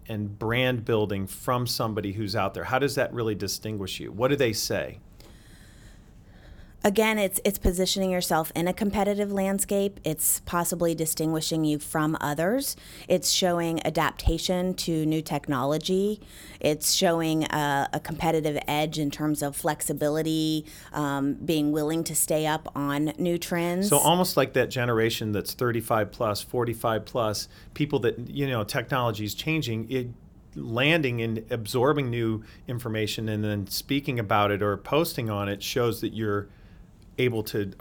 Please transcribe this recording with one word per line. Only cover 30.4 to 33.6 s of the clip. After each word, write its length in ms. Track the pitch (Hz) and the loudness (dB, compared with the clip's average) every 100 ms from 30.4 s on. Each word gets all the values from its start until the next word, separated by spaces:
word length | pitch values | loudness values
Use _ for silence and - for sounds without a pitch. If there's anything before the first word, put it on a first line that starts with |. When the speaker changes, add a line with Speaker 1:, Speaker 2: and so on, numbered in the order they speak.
| - - | -16 -10
Speaker 1:
landing 640 | 131 117 139 170 135 120 | -4 2 4 4 2 0
and 220 | 113 113 110 | -2 -4 -4
absorbing 580 | 120 104 131 131 147 131 | -6 -2 2 2 2 0
new 340 | 120 113 110 113 - - | 0 0 -2 -6 -14 -8
information 600 | 120 123 110 107 - 110 | -6 -4 -2 -2 -2 -2
and 160 | 107 | 0
then 240 | 107 104 | 0 -2